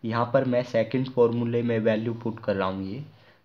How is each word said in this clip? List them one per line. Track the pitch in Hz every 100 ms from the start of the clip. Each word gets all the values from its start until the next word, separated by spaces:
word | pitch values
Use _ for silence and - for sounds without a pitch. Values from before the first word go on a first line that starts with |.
यहाँ | 113 117 120
पर | 139 131
मैं | 123 127
second | 113 113 131 131
formula | - 117 117 117 120
में | 117 113
value | 113 110 117 113
put | 117 110
कर | - 98
रहा | 95
हूँ। | 95 95
ये | 117 151 - - _